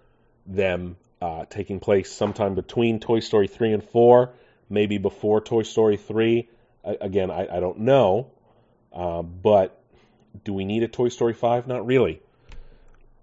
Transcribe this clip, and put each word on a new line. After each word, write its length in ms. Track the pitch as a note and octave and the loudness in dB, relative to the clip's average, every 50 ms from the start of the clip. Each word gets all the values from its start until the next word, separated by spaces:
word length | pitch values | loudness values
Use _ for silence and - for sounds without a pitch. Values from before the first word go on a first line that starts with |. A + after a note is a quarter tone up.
| _ _ _ _ _ _ _ _ _ | _ _ _ _ _ _ _ _ _
them, 480 | G2 F#2 G2 F#2+ F#2 F2+ F2 F2+ F2+ F#2 - _ _ _ _ | -8 -4 -2 -2 0 -2 -4 -6 -10 -14 -16 _ _ _ _
uh, 240 | F2+ E2+ D#2+ E2 - | -8 -8 -8 -8 -12
taking 320 | - - G#2 F#2 - G2 F#2 | -12 -10 -10 -8 -8 -10 -6
place 320 | - A2 G2+ F#2+ F2+ - | -2 0 0 0 0 -2
sometime 440 | - - G#2+ G#2 G2 - G#2 G2 F#2+ | -4 -4 -4 -4 -2 -2 -2 -2 -2
between 440 | F#2 - - - B2 A#2 A#2 A2+ G#2+ | -4 -6 -4 -2 0 0 0 0 -2
Toy 200 | - - A#2 A2 | -2 -2 -2 -2
Story 280 | G#2+ - - G#2+ G2 | 0 0 2 2 2
three 240 | F#2+ - - A#2 A2 | 0 -2 -2 -2 0
and 120 | G#2+ G2+ - | 0 -2 -4
four, 500 | - - A#2 A#2+ B2 B2 B2 B2 B2 - _ _ _ _ _ _ - | -2 2 6 8 8 8 8 6 2 -4 _ _ _ _ _ _ -4
maybe 280 | G2+ G#2 G#2 G#2 G#2 | -2 0 0 0 0
before 440 | G2+ F#2+ G2 - - - G#2 G#2+ A2 | -2 -2 -4 -4 -4 -2 0 0 0
Toy 220 | G#2+ - A#2+ A2+ G#2+ | 0 0 -2 -2 -2
Story 340 | - - A2+ A2 G#2+ G#2 | 0 0 2 2 2 2
three. 520 | G2+ - - G#2 A2 A2+ A#2 A#2 A#2 A#2 _ _ _ _ _ _ _ - | 0 -4 -4 -2 0 2 2 2 0 -2 _ _ _ _ _ _ _ -10
A-, 140 | G2+ G#2+ - | -8 -8 -6
again, 280 | - G2 F#2 G2 F#2 F#2 | -6 -4 -2 -2 -2 -2
I, 280 | D#2+ F2 F#2+ - - | -2 -6 -6 -4 -4
I 20 | F2+ | -4
don't 200 | F2+ F2+ - - | -4 -4 -4 -2
know, 520 | A2 B2+ C#3 C3+ A2+ F#2 F#2+ A#2 C3+ - _ _ _ _ _ _ _ _ _ _ _ _ - | 0 2 4 4 4 4 2 0 -2 -6 _ _ _ _ _ _ _ _ _ _ _ _ -12
uh, 280 | F2 F2+ F2 E2+ E2+ | -8 -8 -6 -6 -8
but 560 | E2+ E2+ F2 F2+ F#2 G#2+ G#2 G2 F#2+ - - _ _ _ _ _ _ _ _ _ _ _ - G#2 - | -8 -10 -10 -2 2 4 4 4 4 2 -4 _ _ _ _ _ _ _ _ _ _ _ -20 -14 -10
do 80 | G#2+ G2 | -8 -6
we 100 | G2 F#2+ | -6 -4
need 200 | G2 G#2+ A2+ A#2 | -4 -2 -2 -4
a 40 | |
Toy 220 | A2+ - - B2 A#2+ | -4 -2 -2 -2 -2
Story 240 | - - B2 A#2 A2 | -2 -2 -2 -2 -2
five? 340 | - B2 A#2 A#2+ B2 A#2+ | -2 -2 -2 -2 -2 -4
Not 180 | C3 B2 A#2+ G2 | -6 -8 -6 -2
really. 360 | A#2+ C3 C3 A2 E2 D#2+ - _ _ _ _ _ - - - - - - - - - - _ _ _ _ _ | 0 2 2 2 0 -2 -6 _ _ _ _ _ -20 -20 -20 -20 -20 -20 -20 -20 -20 -20 _ _ _ _ _